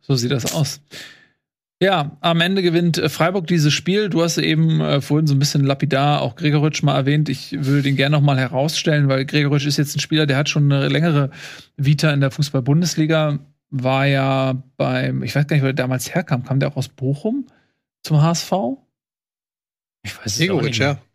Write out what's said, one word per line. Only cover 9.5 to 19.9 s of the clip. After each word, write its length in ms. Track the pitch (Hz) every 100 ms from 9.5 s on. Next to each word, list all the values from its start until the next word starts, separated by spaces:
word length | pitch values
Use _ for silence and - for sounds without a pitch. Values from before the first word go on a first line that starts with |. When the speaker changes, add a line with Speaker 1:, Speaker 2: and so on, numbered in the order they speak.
| 147 147
Speaker 1:
ist 100 | 143
jetzt 200 | 147 147
ein 40 |
Spieler, 240 | - 156
der 120 | 151 131
hat 120 | 151
schon 240 | 160 143
eine 160 | 139 143
längere 420 | 139 170 143 139 - - - - -
Vita 360 | 139 151 160
in 80 | 143
der 100 | 139
Fußball-Bundesliga. 1080 | - 143 135 127 147 175 160 156 160 151 143 - _ _
War 380 | 139 127 135 139
ja 560 | 135 135 135 135 131 - _
beim, 440 | 135 127 131 131
ich 120 | 123
weiß 120 | 139 147
gar 80 | 151
nicht, 60 |
wo 40 | 135
der 80 |
damals 400 | 127 127 127 -
herkam. 300 | 175 - 156
Kam 160 | - 135
der 100 | 143
auch 60 | 139
aus 120 | -
Bochum 580 | - 131 143 214 277 254 _ _ _ _ _
zum 200 | - 151
H 80 | 160
S 120 | 165
V? 400 | - 185 226 269 _ _ _ _ _ _ _ _ _ _ _